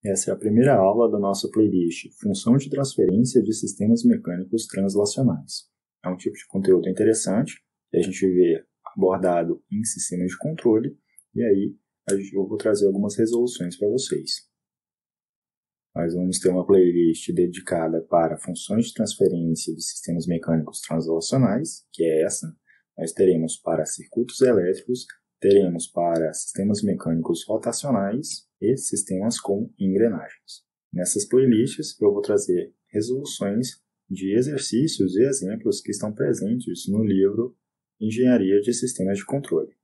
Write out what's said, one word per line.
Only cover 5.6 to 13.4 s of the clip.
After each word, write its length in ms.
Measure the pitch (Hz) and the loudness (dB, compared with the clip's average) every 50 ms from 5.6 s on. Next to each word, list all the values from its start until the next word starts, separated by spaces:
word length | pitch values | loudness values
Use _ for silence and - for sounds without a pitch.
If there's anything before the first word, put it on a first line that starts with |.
| - _ _ _ _ _ _ _ - | -16 _ _ _ _ _ _ _ -8
É 60 | 92 | -8
um 80 | 92 90 | -8 -4
tipo 180 | - - - | -6 -8 -8
de 120 | - - _ | -8 -20 _
conteúdo 420 | - 98 95 95 92 87 - 92 | -6 -2 2 4 4 4 4 -2
interessante 720 | 90 - 107 110 110 - - - 95 110 139 - - - _ _ _ _ _ _ | -2 2 2 2 2 2 0 -2 0 0 0 -2 -6 -16 _ _ _ _ _ _
que 60 | - - | 0 0
a 40 | |
gente 260 | 90 98 90 - 95 95 | 0 0 -2 0 0 2
vê 380 | 90 90 90 85 82 82 - _ _ _ _ - - 104 | 4 4 4 4 4 0 -2 _ _ _ _ -14 -4 0
abordado 680 | 95 92 92 95 90 90 87 85 85 85 82 - _ _ | 2 2 2 2 0 2 2 2 0 -2 -4 -6 _ _
em 120 | 98 104 110 | -6 -4 -4
sistemas 480 | - - - - - - - - - | -4 -6 -6 -8 -6 -4 -4 -4 -4
de 80 | - - | -6 -6
controle, 580 | - 147 160 160 - 123 107 107 123 143 - _ _ _ _ _ _ _ _ | -6 -6 -6 0 2 4 4 4 2 -2 -8 _ _ _ _ _ _ _ _
e 80 | - 120 | -2 2
aí 340 | 113 98 98 98 101 98 _ _ _ _ _ _ - | 2 2 2 2 -4 -6 _ _ _ _ _ _ -2
a 60 | 101 | -2
gente, 180 | 98 98 - - | -2 -2 -4 -4
eu 140 | 98 95 95 | -4 -4 -4
vou 100 | 110 104 | -4 -2
trazer 300 | - 110 104 - 101 98 | 0 0 2 4 2 2
algumas 280 | 95 98 101 104 - | 2 2 -2 -2 0
resoluções 600 | - 113 110 120 117 | 0 0 2 2 0